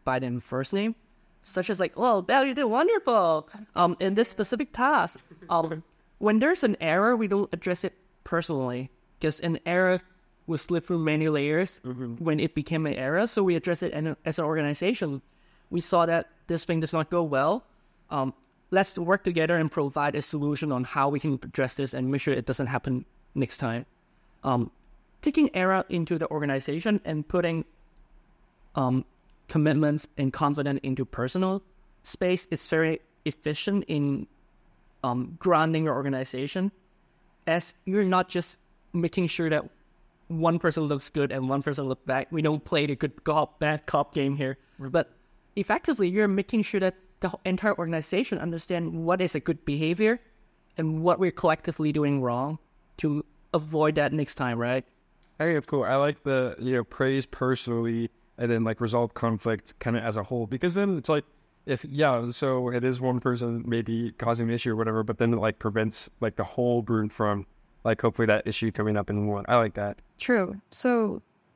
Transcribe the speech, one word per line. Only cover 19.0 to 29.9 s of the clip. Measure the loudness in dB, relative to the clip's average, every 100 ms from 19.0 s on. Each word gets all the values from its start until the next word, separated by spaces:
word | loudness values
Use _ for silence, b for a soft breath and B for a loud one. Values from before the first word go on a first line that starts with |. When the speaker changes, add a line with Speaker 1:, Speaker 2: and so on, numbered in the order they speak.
| 0 0
Speaker 1:
together | 0 0 2 2
and | 2
provide | 0 -2 0 -2 -2
a |
solution | -4 -4 -2 -2 -2
on | -2
how | -2 0 0
we | 0
can | -2 -2
address | -4 -2 -2 -2
this | -4
and | -2 -2
make | 0
sure | 0
it | 0 -2
doesn't | -2 -2
happen | -4 -2 -4 -6 _ _ -4
next | -4 -2
time. | -4 -4 -8 _ _ _ _ _
Um, | 0 0 -2 -8 _ -20 _ _
taking | 0 2 2 2
error | 2 2 0
into | -2 -2 -2
the | -2
organization | -2 -2 -2 -2 -2 0 0 0
and | -6 -2
putting, | 0 0 -2 -6 _ _ _ _ -20 _ _ _ _ _ -2
um, | 2 0 -2 _ _ _ -2
commitments | 2 4 4 2